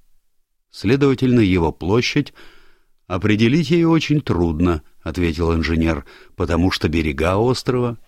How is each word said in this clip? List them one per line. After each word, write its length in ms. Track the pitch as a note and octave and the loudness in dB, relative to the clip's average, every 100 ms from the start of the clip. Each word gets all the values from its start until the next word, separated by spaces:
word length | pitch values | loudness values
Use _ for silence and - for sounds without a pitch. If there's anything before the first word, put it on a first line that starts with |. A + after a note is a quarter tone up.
| _ _ _ _ _ _ _ | _ _ _ _ _ _ _
Следовательно, 720 | - G2 C#3 C#3 C3 C3 A#2+ | -6 0 2 2 2 2 4
его 320 | G2+ F2+ E2 | 4 2 0
площадь... 640 | - D#2+ A2 A#2+ D3 C#3+ - - - - - _ _ - | -2 -2 0 0 -2 -4 -8 -20 -20 -20 -20 _ _ -8
Определить 640 | F#2 G#2 G#2+ A#2 D3 D3 | -4 0 2 2 2 0
её 180 | E3+ E3 | 0 2
очень 320 | E3 - D3 | 2 0 -2
трудно», — 640 | - F2 E2+ D#2+ F2+ D#2+ - - | 0 0 0 0 0 -2 -6 -14
ответил 540 | E2+ E2+ F2 D#2 E2+ E2 | -10 -2 -2 0 0 0
инженер, 500 | D#2 E2+ D#2+ D2+ - - - - | 0 0 0 -2 -6 -20 -14 -6
«потому 340 | F2 E2+ F2+ | -2 0 0
что 180 | - F#2+ | 0 -2
берега 500 | D#2+ D#2 C#2 D#2+ F#2+ | -2 -2 -2 0 0
острова 600 | A#2+ B2+ - B2+ B2 A#2 | 0 -2 -2 -2 -4 -6